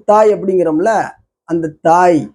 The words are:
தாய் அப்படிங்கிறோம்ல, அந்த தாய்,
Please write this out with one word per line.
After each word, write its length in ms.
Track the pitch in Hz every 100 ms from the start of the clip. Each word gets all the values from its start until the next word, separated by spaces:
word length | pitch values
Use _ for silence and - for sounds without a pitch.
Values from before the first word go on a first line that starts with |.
தாய் 260 | - 208 220 190
அப்படிங்கிறோம்ல, 560 | 190 185 165 156 208 202 139 - _ _ -
அந்த 240 | 165 165 151 165
தாய், 340 | 170 180 160 -